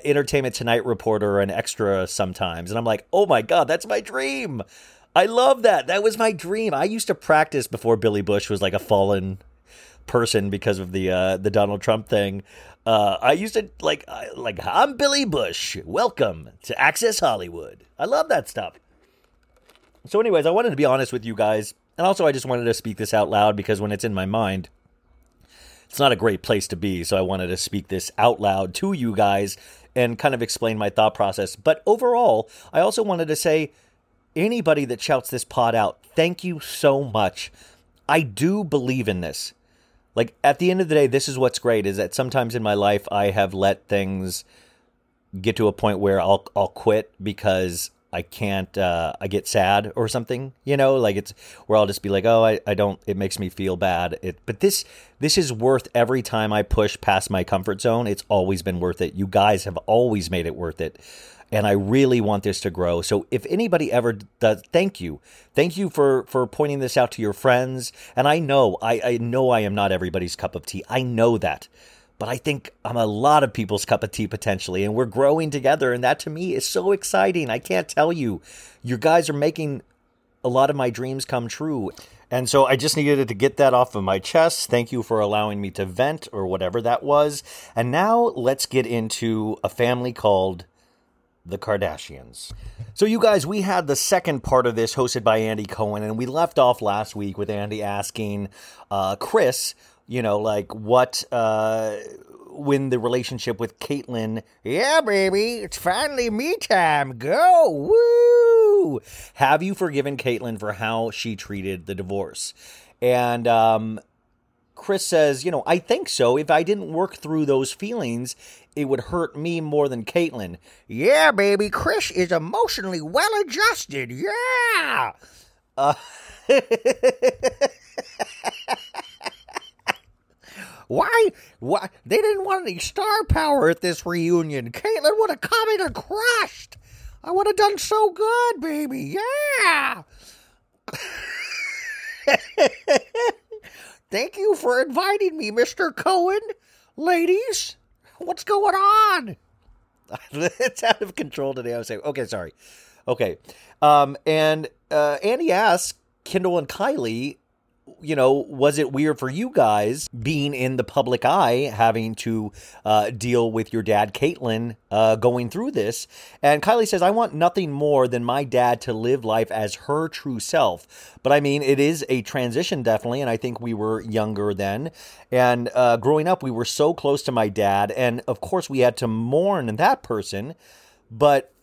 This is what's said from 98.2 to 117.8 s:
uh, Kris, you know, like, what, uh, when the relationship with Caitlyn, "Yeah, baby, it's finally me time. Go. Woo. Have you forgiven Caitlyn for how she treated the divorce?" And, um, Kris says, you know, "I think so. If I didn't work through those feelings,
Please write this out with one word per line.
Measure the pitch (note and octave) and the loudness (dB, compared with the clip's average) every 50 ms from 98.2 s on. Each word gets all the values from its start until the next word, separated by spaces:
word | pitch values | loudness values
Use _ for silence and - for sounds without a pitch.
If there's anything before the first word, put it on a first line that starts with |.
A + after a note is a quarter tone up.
| A2 G#2 G2+ G2+ G2+ G2 - - - - - - - - | -6 -6 -6 -6 -8 -8 -12 -16 -20 -20 -20 -20 -12 -6
uh, | G2+ G2 F#2+ F#2+ G2+ G2+ | -4 -2 0 -2 -2 -4
Kris, | - - - A3 F#3 B2 B2+ - - - - - _ _ _ _ _ - | -4 -2 2 2 4 2 2 0 -4 -8 -10 -12 _ _ _ _ _ -8
you | A#2+ B2 | -6 -4
know, | A#2+ A2 G2+ G#2 | 0 0 0 0
like, | G#2+ A2 G#2+ G#2 G2 - - | 0 0 -2 -2 -4 -6 -10
what, | A2 G#2+ G#2 A#2+ B2 B2+ B2+ - - - - | -10 0 2 4 4 4 4 0 -6 -8 -4
uh, | - A#2+ A2+ A2 A2 G#2+ A2 A2 A2 A2 A2 A2 G#2+ G2 - - - - - - - - - - | -2 0 0 2 2 2 0 0 0 -2 -2 -4 -6 -8 -10 -14 -18 -20 -20 -20 -20 -20 -20 -20
when | - - D3 C#3 C#3+ C3+ C#3 C3+ | -16 -8 -2 0 0 0 2 0
the | B2+ B2 | -2 -2
relationship | A2 A#2+ A#2+ B2+ A#2+ - - A2 - A#2+ A#2 - | 0 0 -2 -2 -2 -4 -8 -8 -6 -6 -4 -4
with | A#2+ A2 - _ | -6 -8 -8 _
Caitlyn, | - - C#3+ C#3+ - - B2 A#2 A2 A2 A2 A2+ - _ _ _ _ | -6 -6 -6 -6 -6 -6 -6 -6 -4 -4 -6 -8 -8 _ _ _ _
"Yeah, | G#2+ B2+ E3+ A#3 C#4 D4+ D#4+ | -4 -2 -2 0 2 2 2
baby, | D4+ A3+ G3+ G3 F#3+ F#3+ F#3 G3+ G#3+ A3+ A#3+ | 2 2 2 2 2 2 2 0 0 -2 -4
it's | A#3 G#3 E3+ - - | -6 -8 -10 -12 -6
finally | - - F#3 G#3+ D4+ D4 C#4+ B3+ A#3+ A#3 | -4 -2 -2 0 -2 -2 -2 -2 -2 -2
me | G#3 G#3+ C4 D#4+ F#4 G#4+ | -2 -2 -2 -2 -4 -4
time. | - - A3+ F#3+ E3+ D#3+ D3+ D3 C#3+ C3+ B2+ A#2 | -2 0 2 2 4 4 2 2 0 -2 -6 -8
Go. | A2+ C#3 F3+ C4 E4 F#4 F#4 E4+ E4 B3+ | -4 -2 2 4 6 8 8 8 6 6
Woo. | E3 C#3+ - - G#4 A4+ A#4+ A#4+ A#4+ A#4+ A#4+ A#4+ A#4+ A#4+ A#4+ A#4 A#4 A4+ A4+ G#4+ G#4 G4+ F#4+ - C#3 A2+ - - - - - - _ | 4 0 2 4 6 6 6 6 6 6 8 8 8 8 8 8 8 8 8 6 6 6 4 2 0 -4 -6 -10 -16 -20 -20 -20 _
Have | - C#3 C3+ D3 D#3 F3 | 2 4 4 4 4 2
you | F#3+ G3+ | -2 -4
forgiven | - F#3+ E3+ C#3+ C#3 C3 C#3+ C#3 | -2 -2 -2 0 -2 -2 -2 -4
Caitlyn | B2 - C3+ A#2+ A2 B2 A#2+ A2+ G#2 | -4 -2 -2 -2 -2 -4 -8 -8 -6
for | G#2+ G#2+ G#2 | -6 -8 -6
how | F2+ A2+ A2 A2+ A2+ A2+ A#2 | -4 -4 -4 -2 -2 -2 -4
she | G#2 - - A#2+ A2 | -6 -6 -8 -8 -8
treated | F#2+ - - G#2 G2+ F#2 F#2+ F#2+ F2+ E2 | -10 -10 -12 -10 -8 -6 -6 -8 -8 -8
the | F2 G2 | -10 -10
divorce?" | F2+ G2 F2+ G2 G2 F#2+ D2+ - - - - - _ - - - - - _ _ _ | -10 -8 -6 -6 -6 -6 -6 -8 -10 -12 -12 -12 _ -20 -20 -20 -20 -20 _ _ _
And, | - B2 B2 B2 B2 A#2+ A#2+ A#2+ A#2 A#2+ | 0 2 2 2 2 0 -2 0 2 2
um, | A#2 A2+ A2+ A2+ A2+ A2 A2 A2 A2 G#2 - _ _ _ _ _ _ _ _ _ _ _ _ _ _ | 4 6 6 4 4 2 0 -4 -10 -12 -16 _ _ _ _ _ _ _ _ _ _ _ _ _ _
Kris | - - - G3+ F#3+ - | -12 -6 -4 -4 -2 -2
says, | - F3+ E3 D#3 D3 C#3+ C3 C3 | 0 2 4 4 4 2 0 -4
you | F3 | -4
know, | F3 C#3 - | -4 -4 0
"I | - E3 F3+ | 0 0 -2
think | F3 - A#3 E4+ F#4+ - | 0 0 -2 -2 -2 -4
so. | - - C3+ A#2 B2 C#3+ | -2 2 2 4 4 2
If | D3+ D3 | 2 2
I | D#3+ D3+ | 2 2
didn't | E3+ E3 G#3 G3+ F#3+ D#3+ D#3+ | 2 2 -2 -4 -4 -6 -4
work | D#3+ F#3+ F#3+ - - | -2 -4 -4 -4 -10
through | - D3+ D#3+ D#3+ D3+ C#3 | -8 -4 -2 -2 0 2
those | C#3 C3 C3+ C3 - | 2 2 0 -2 -6
feelings, | - | -10